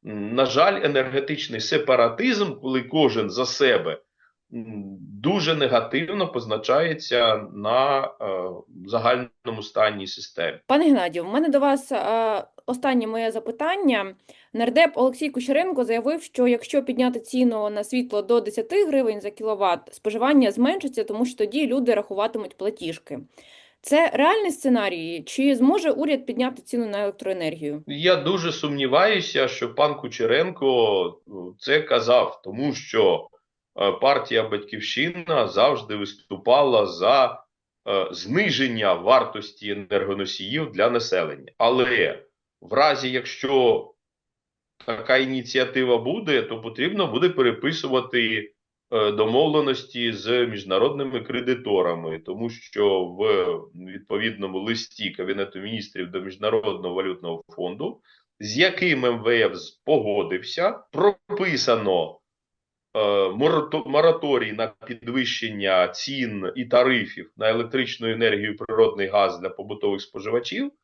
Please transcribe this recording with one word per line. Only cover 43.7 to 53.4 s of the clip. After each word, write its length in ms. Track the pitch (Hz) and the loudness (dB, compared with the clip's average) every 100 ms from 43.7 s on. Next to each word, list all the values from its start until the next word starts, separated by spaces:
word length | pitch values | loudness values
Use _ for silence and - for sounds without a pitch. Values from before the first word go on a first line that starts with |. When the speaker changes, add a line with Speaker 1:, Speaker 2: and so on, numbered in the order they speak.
| 107 - _ _ _ _ _ _ _ _ _ - | 4 -2 _ _ _ _ _ _ _ _ _ -8
Speaker 1:
така 300 | 110 - 131 | -8 2 2
ініціатива 840 | 131 131 123 131 127 131 127 120 | 2 -2 -2 0 0 0 2 2
буде, 440 | 117 202 196 135 | 2 -4 0 0
то 180 | 110 113 | 0 -8
потрібно 460 | 113 117 151 202 175 | -10 -4 -4 -2 -2
буде 220 | 117 180 | 2 0
переписувати, 1200 | 175 123 113 139 160 143 131 123 123 113 107 104 _ _ _ _ | 2 0 2 -4 -4 -2 -2 0 -2 0 -2 -6 _ _ _ _
е, 200 | 117 107 | 0 0
домовленості 1000 | 104 110 120 156 151 143 123 - 120 117 | 2 2 4 4 2 0 -2 -6 -6 -4
з 340 | 104 101 123 120 | -4 -2 0 0
міжнародними 760 | 104 98 95 127 143 135 123 | -4 -2 2 2 0 -6 -6
кредиторами, 960 | 117 123 123 123 117 98 87 82 82 80 | -6 -6 -2 -4 0 0 0 -2 -6 -10
тому 320 | - 95 117 | -10 -8 -8
що 540 | 117 - 104 104 95 | -8 -12 0 2 2
в 200 | 90 90 110 101 | -2 -2 0 2